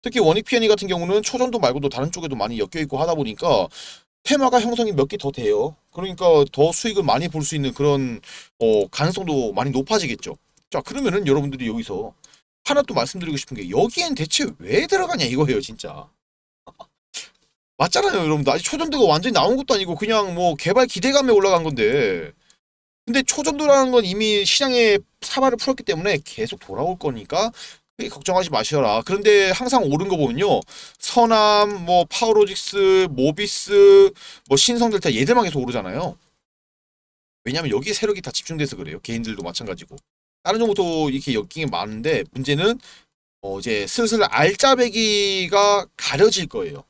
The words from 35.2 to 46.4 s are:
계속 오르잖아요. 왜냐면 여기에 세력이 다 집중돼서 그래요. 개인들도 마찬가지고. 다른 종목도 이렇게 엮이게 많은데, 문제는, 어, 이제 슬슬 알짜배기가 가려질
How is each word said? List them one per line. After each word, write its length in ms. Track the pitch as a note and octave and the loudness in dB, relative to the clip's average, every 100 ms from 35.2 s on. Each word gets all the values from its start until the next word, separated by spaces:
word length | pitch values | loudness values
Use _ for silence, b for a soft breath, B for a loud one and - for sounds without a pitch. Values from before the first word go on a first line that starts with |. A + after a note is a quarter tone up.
| C3+ B3 | 2 2
계속 160 | G3 D3 | 2 -2
오르잖아요. 540 | B2 A#2 F#2+ A2+ E3+ - _ _ _ _ _ _ _ _ _ _ _ _ | -4 -6 -6 -8 -8 -10 _ _ _ _ _ _ _ _ _ _ _ _
왜냐면 260 | A#2 C#3+ D#3+ | -6 -4 -2
여기에 220 | G#2 D3 | -2 -2
세력이 300 | G3+ G#3+ G3+ | -4 -2 -4
다 80 | C#3+ | -6
집중돼서 460 | - - D#3+ C#3+ G2+ | -10 -8 -6 -6 -6
그래요. 220 | D#2+ D#2+ | -12 -12
개인들도 420 | - A#2 A2+ G2+ | -8 -8 -8 -8
마찬가지고. 540 | E2+ F2 A2+ F2+ - C#3 _ _ _ _ | -10 -10 -10 -12 -14 -20 _ _ _ _
다른 160 | E3+ A3 | -4 0
종목도 520 | A3+ G3+ F3+ D#3+ D3+ | 0 0 -2 0 -2
이렇게 240 | C3+ C#3 | -2 -4
엮이게 320 | A2+ F#2+ - D3+ | -4 -4 -8 -6
많은데, 580 | F2+ G2+ G#2+ C3+ C#3 F#2 | -6 -8 -6 -2 -2 -4
문제는, 460 | - C3 C#3+ G3 B3 B B B _ _ _ | -8 -4 0 0 -2 B B B _ _ _
어, 160 | G2 G2 | -10 -8
이제 280 | - G#2+ - | -4 -4 -4
슬슬 360 | - A3+ A3+ | -2 0 2
알짜배기가 1600 | G3+ A2+ D#3+ G3 C4+ C4 B3 G#3 A3 G#3 G3+ F#3+ F3+ G3 G3+ G3+ - - | 0 2 2 2 2 4 2 0 0 0 0 -2 0 2 4 2 0 -10
가려질 520 | - C#3 G#3+ A3 | -6 2 2 2